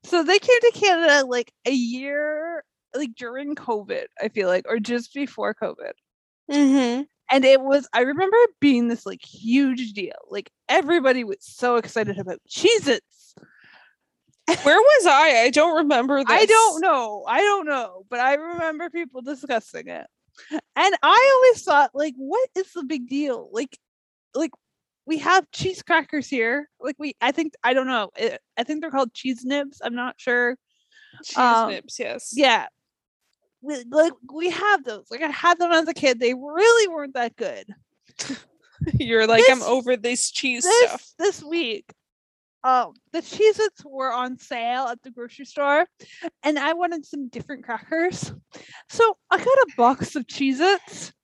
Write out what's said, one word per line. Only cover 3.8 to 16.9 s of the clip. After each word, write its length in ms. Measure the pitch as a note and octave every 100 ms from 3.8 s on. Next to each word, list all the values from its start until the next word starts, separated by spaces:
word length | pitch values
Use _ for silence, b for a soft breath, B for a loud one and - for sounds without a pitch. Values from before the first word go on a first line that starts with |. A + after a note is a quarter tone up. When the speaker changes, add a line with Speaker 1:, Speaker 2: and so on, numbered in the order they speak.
| G3+ - - -
Speaker 1:
I 80 | G#3+
feel 200 | - F#3
like, 160 | F#3 -
or 100 | A3+
just 340 | G#3 A#3+ A#3+
before 400 | C#4 C#4+ - G#3
covid. 380 | G#3+ G#3+ D2 - - _ _ _ _ -
Speaker 2:
Mm-hmm. 520 | D4 C#4 C#4 B3 B3 C#4+ _ -
Speaker 1:
And 140 | C4+
it 160 | C4 C4+
was, 260 | C4+ C#4+ C4
I 80 | A3+
remember 360 | B3+ D4 F#4+ A4
it 120 | A#4+ _
being 280 | C#4+ B3 A#3+
this, 160 | A#3
like, 160 | G3 F#3+
huge 680 | - - A3 B3+ C#4 B3 A#3
deal. 220 | G3+ F3+ - -
Like, 200 | G3+ - _ -
everybody 560 | D#4 D4 E4+ C4 B3+
was 120 | A3 G3
so 360 | - - B3 A#3+
excited 420 | A3+ A3+ G#3 G3
about 200 | F#3 E3+ _
Cheez-Its. 840 | - F#4+ A4+ C#4+ A#3 _ _ _ _ b b b b b b _ _ _ _ - F4
Speaker 2:
Where 180 | C#4 F4
was 260 | C5 D5 F4
I? 360 | C#4 D#4+ A#3+
I 80 | A#3+
don't 260 | D4 E4 D#4+
remember 460 | D4 C4 C4 C#4+ C#4
Speaker 1:
I 200 | D#4+ G#4+
don't 280 | A4 A4+ D#4
Speaker 2:
this. 40 |
Speaker 1:
know. 420 | F4+